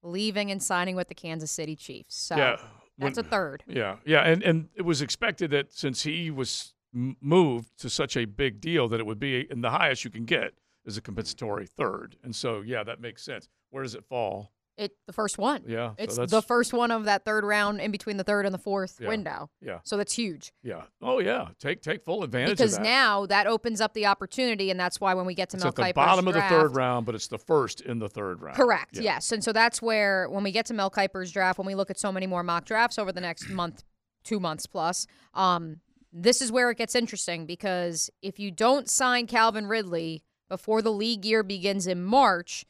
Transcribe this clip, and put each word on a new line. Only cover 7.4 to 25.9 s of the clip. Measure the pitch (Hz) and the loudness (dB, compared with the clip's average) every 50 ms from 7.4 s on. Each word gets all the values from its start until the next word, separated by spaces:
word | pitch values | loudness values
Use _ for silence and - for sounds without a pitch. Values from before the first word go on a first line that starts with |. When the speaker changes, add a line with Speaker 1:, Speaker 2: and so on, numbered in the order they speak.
| 180 151 127 117 117 - _ _ | 6 6 4 -2 -6 -10 _ _
Speaker 2:
to | - 127 | -10 -6
such | - - 139 135 - 131 | -2 -2 -2 -2 0 -2
a | 120 | -2
big | 107 101 - 139 131 104 104 | -2 -2 -2 -2 -2 -2 -4
deal | - 160 170 160 131 117 | -6 0 2 2 2 2
that | 113 113 | 2 -2
it | 113 | -2
would | 104 110 104 | -4 -4 -4
be, | 139 139 135 123 143 - | -4 -2 -2 -2 -2 -4
and | 147 120 117 | -8 -4 -2
the | 117 | 0
highest | 120 170 185 151 131 - - | 2 2 2 2 2 -2 -6
you | 120 | -10
can | 101 110 117 | -8 -10 -2
get | 113 175 135 113 - - _ _ _ _ _ _ | 0 0 0 0 -2 -6 _ _ _ _ _ _
is | - 104 110 | -12 -12 -12
a | |
compensatory | - - 98 92 107 - - - 123 110 104 98 98 90 | -10 -10 -8 -8 -8 -8 -8 -8 -6 -6 -6 -6 -8 -10
third. | _ - 143 107 92 - 113 113 - _ _ | _ -2 -2 -2 -2 -4 -10 -14 -20 _ _
And | 127 113 | -12 -10
so, | - - 127 113 107 | -6 -4 -4 -4 -4
yeah, | 101 110 123 117 104 | -6 -6 -6 -6 -4
that | 104 120 - | -6 -8 -10
makes | 117 120 104 - - | -12 -14 -14 -14 -14
sense. | - 135 104 - _ _ _ _ _ | -12 -12 -12 -14 _ _ _ _ _
Where | - 135 135 | -10 -8 -8
does | 127 110 | -8 -8
it | - 101 | -12 -12
fall? | _ 131 123 117 98 - 98 104 101 _ _ _ _ _ - | _ -4 -2 -2 -2 -2 -6 -10 -14 _ _ _ _ _ -8
Speaker 1:
It, | 214 202 _ _ _ - | -8 -8 _ _ _ -14
the | 202 | -4
first | - 214 202 - - | -4 -2 -2 -2 -2
one. | 196 247 294 262 - - | 0 0 0 -2 -4 -6
Speaker 2:
Yeah, | 113 113 120 117 | -4 -4 -4 -6
so | 107 - | -6 -8
Speaker 1:
It's | 208 - 113 | -8 -6 -4
Speaker 2:
that's | 117 123 123 | -4 -2 2
Speaker 1:
the | 185 220 | 2 2
first | 214 - 240 240 247 240 | 2 4 2 2 2 2
one | - 240 240 233 | 2 0 2 2
of | 233 226 214 | 0 0 2
that | 208 202 190 _ | 2 0 0 _
third | - 214 214 202 | 0 -2 0 2
round | 208 208 208 208 208 208 202 | 2 2 2 2 2 0 -2
in | - 214 | -4 -4
between | 202 202 - - 208 | -4 -4 -4 -6 -4
the | 196 185 | -4 0
third | - 208 202 202 | 2 2 2 2
and | 202 190 | 0 -2
the | 185 | -2
fourth | - 208 196 196 190 185 - - | -4 -2 -2 -2 -2 -4 -8 -8
Speaker 2:
Yeah, | - 202 | -4 -2
Speaker 1:
window. | 220 220 196 156 143 - 151 143 _ _ | -2 -2 -4 -6 -8 -8 -10 -12 _ _
Speaker 2:
yeah. | - 135 95 85 - | -12 -10 -10 -10 -8
Speaker 1:
So | - - 104 | -6 -2 -2
that's | 104 - - | -2 -2 -2
huge. | - 233 202 170 - - - _ _ _ | -4 -2 -4 -4 -8 -14 -20 _ _ _
Speaker 2:
Yeah. | 120 98 80 78 - _ _ | -10 -10 -10 -12 -18 _ _
Oh, | - 123 127 262 | -4 -2 0 0
yeah. | 180 190 233 254 208 170 - _ | 2 0 0 -2 -4 -8 -12 _
Take, | - 143 185 - | -6 -6 -6 -6
take | - 151 156 160 _ | -4 -6 -6 -6 _
full | - 170 214 185 | -6 -4 -4 -4
advantage | 135 110 123 127 165 202 185 | -4 -2 -2 0 0 2 2
Speaker 1:
Because | 254 220 196 202 | 2 2 2 2
Speaker 2:
of | 208 | 2
that. | 214 | 2
Speaker 1:
now | 240 269 269 226 208 202 202 | 4 4 4 4 2 0 0
that | 185 202 202 208 | 2 2 2 4
opens | 196 226 214 - 240 226 196 | 4 2 0 -2 -4 -2 -2
up | 220 208 _ | -2 -2 _
the | 226 208 | 0 2
opportunity, | 202 196 - 196 180 - - 262 247 226 202 196 190 | 2 2 2 -2 -10 -2 -2 0 0 0 0 0 -2
and | 185 180 | 0 0
that's | 180 180 - - | -2 -2 -2 0
why | 202 196 185 | 0 2 2
when | 185 180 | 2 0
we | 185 180 | -2 -2
get | 170 185 - | -2 -4 -4
to | - 185 | -2 -2
Speaker 2:
It's | 180 | -2
Speaker 1:
Mel | - | -2
Speaker 2:
at | - | 0
the | - | 0
Speaker 1:
Kiper's | 190 185 | 0 0